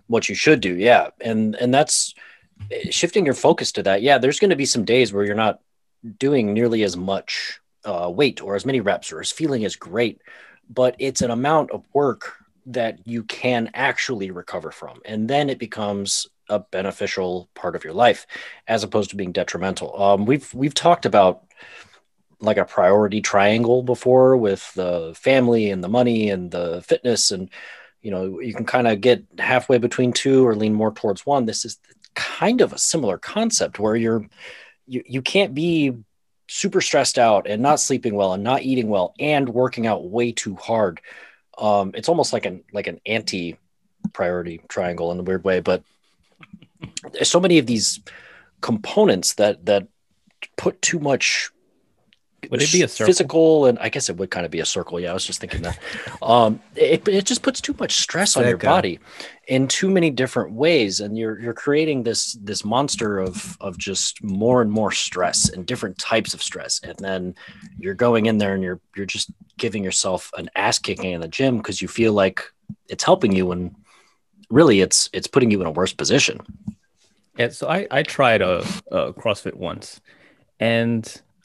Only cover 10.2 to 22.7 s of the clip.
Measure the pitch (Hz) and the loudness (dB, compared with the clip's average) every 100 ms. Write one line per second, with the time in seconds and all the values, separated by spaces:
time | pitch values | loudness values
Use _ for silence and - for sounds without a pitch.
10.2 | - - - _ - 120 127 - 135 - | -18 -20 -20 _ -8 0 0 0 -4 -2
11.2 | 123 117 139 160 - 107 - 143 139 107 | -2 -2 2 2 0 -6 -4 0 0 -2
12.2 | - - _ _ 127 120 113 85 110 117 | -10 -20 _ _ -10 -4 -4 -6 -8 -8
13.2 | 107 - 127 120 113 - 135 - - 113 | -8 -4 -2 0 -2 -2 -2 -2 -4 -6
14.2 | 95 87 - 92 78 - - - - 110 | -8 -10 -10 -10 -10 -14 -18 -18 -8 -4
15.2 | 113 143 143 131 110 - 104 101 98 - | 0 0 0 -4 -8 -6 -4 -4 -4 -6
16.2 | - _ - 104 - 92 95 - 101 - | -6 _ -4 -4 -4 -6 -6 -4 -6 -4
17.2 | 90 90 - - 90 82 78 196 233 - | -4 -4 -8 -10 -8 -8 -6 2 4 4
18.2 | - - - - - 113 104 107 98 101 | -4 -18 -16 -14 -2 -2 0 -2 -2 -6
19.2 | 90 90 87 90 95 92 76 - 98 101 | -6 -4 -4 -4 -4 -4 -8 0 2 4
20.2 | 107 147 - 123 143 - 170 170 120 104 | 2 0 -2 -4 -2 2 4 4 4 6
21.2 | 95 - _ _ - - - _ _ _ | 6 2 _ _ -20 -20 -20 _ _ _
22.2 | _ _ 107 101 90 | _ _ 0 0 0